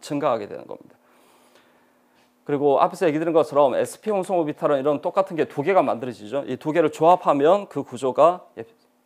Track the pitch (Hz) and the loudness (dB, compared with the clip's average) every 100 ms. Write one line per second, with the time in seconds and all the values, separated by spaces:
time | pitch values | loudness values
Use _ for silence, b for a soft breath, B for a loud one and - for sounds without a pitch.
0 | - 147 147 117 98 67 60 50 - _ | -8 -4 -2 -2 -6 -12 -14 -18 -20 _
1 | b b b b b b b b b b | b b b b b b b b b b
2 | b b b _ - 143 143 135 180 185 | b b b _ -6 0 2 2 2 0
3 | 180 151 165 160 147 139 139 92 123 - | 0 0 2 2 2 2 2 2 -2 -6
4 | 214 202 180 180 151 143 156 139 139 143 | -4 -4 -2 -2 -4 -2 -2 0 0 -2
5 | 175 196 190 160 135 - 147 190 131 113 | -2 -2 -2 -2 -4 -2 0 2 2 -2
6 | 127 101 104 135 - 127 156 160 151 151 | -6 -12 -10 -8 -8 -8 -2 0 0 2
7 | 160 180 180 143 151 202 196 143 131 123 | 4 4 2 2 4 2 -2 -10 -10 -6
8 | 135 123 160 180 - - - _ _ _ | -2 4 4 2 -8 -18 -18 _ _ _